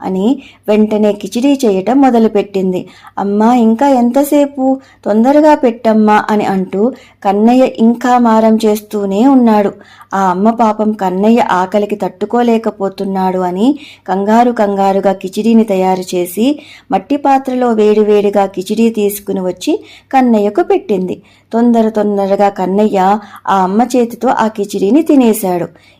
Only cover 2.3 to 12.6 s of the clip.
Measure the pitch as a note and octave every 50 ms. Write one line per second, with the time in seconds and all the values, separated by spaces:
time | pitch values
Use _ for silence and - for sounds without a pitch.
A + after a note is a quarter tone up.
2.3 | G#3+ G3+ G3 G3+ - F#3+ F#3+ F#3 F3+ F#3 - - - - - - - - G3 G3+
3.3 | G3+ G#3 G#3+ A3+ B3 B3 A3+ A3 A3+ A3+ C#4 C#4+ C#4 B3 A#3+ A#3+ A#3+ C#4 D4 C#4
4.3 | D4+ D4 C#4+ C#4+ C#4+ C#4 C4 C4 C4+ C4 - - _ _ - - G#3 A3 A3+ C4
5.3 | D4 D4 D4+ D4+ D4+ D4 - A#3+ A3+ A#3 - A3+ G#3+ G#3+ G#3+ G#3+ G#3+ G#3+ - -
6.3 | G#3+ G#3 G#3 - G3 F#3+ F#3 F#3 - F#3+ G#3+ B3 C4 - - - _ _ - G3+
7.3 | G3 G3+ G#3+ A#3 B3 B3+ C4 A#3 - - A3+ A3+ A#3 A#3+ - B3 B3 B3 B3 A#3
8.3 | A3 A3 A3+ A3 A3 A3 A3+ G#3+ G#3 G#3+ - - - G#3+ G3+ G3 G3 G3 A#3 C#4
9.3 | C#4 B3+ A#3+ A3+ G#3+ G#3 G3+ G3 - - - - - - - _ - G3 G3 F#3+
10.3 | F3+ F#3 G3+ A3 A#3 A#3 A#3 G#3+ G#3 G#3+ G#3+ G#3+ G#3+ G#3+ G3 F#3 F3+ F#3 G3+ A3
11.3 | A#3 A#3+ - - - F3+ F#3 F#3 F#3+ G#3 G#3 G3+ G#3+ G3+ G3 F3+ F#3 - G#3 G#3
12.3 | A#3 A#3+ A#3+ A#3 A3+ A3+